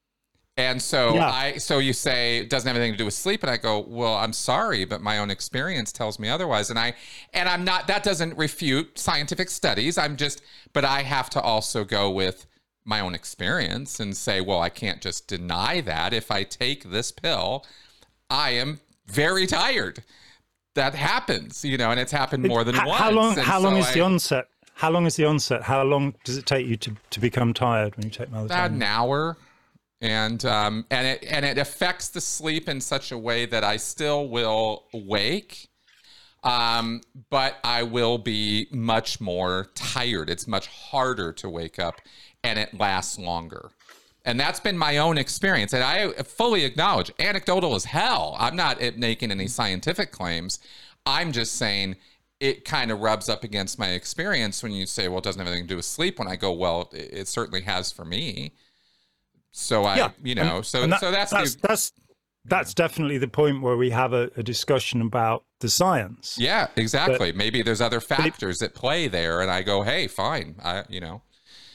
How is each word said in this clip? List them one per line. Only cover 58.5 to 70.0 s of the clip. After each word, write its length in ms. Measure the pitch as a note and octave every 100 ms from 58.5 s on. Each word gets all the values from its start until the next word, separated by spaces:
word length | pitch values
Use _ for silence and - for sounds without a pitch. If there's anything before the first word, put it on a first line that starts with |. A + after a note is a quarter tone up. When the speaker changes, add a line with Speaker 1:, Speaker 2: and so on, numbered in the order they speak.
| - _ _ _ _ _ _ _ _ _
Speaker 1:
So 320 | - - A2+
I, 140 | G2+ G2
Speaker 2:
Yeah. 140 | - -
Speaker 1:
you 120 | C3 A#2+
know, 220 | D#3+ F#2
Speaker 2:
And, 80 | -
Speaker 1:
so, 160 | B2+
Speaker 2:
and 80 | B2+
that, 60 | F#3+
Speaker 1:
so 120 | F#3
that's 200 | G3 G3+
Speaker 2:
that's, 240 | G3+ D#3 A#2+
Speaker 1:
the 120 | G3+
Speaker 2:
that's, 240 | G#3+ - - _ _ _ _ -
that's 280 | F3+ -
definitely 440 | - E3 - D3+ C#3
the 80 | B2+
point 340 | - D3+ C#3
where 160 | B2+ B2
we 120 | B2+
have 200 | A2+ B2+
a, 180 | B2 A#2+ -
a 60 |
discussion 580 | A2 A#2 - C3+ - A#2+
about 420 | A2+ A#2+ A2+ A2+ - _
the 100 | A#2
science. 680 | - F#3 D#3+ F#2+ A#2+ - -
Speaker 1:
Yeah, 280 | B2 G#3+ - -
exactly. 560 | A2+ C3+ D#3 B2+ F#2
Speaker 2:
But 60 | E2+
Speaker 1:
Maybe 240 | G#2+ B2+
there's 200 | A2 G#2+
other 180 | A#2 A#2
Speaker 2:
but 200 | - C#3
it 40 |
Speaker 1:
factors 380 | E3 - G2 F2+
at 120 | A2+
play 340 | - B2 E3 D3+
there, 320 | F#2 E2+ E2+
and 100 | F#2+
I 120 | F2+
go, 200 | F#2+ G2
"Hey, 240 | G2+ D#3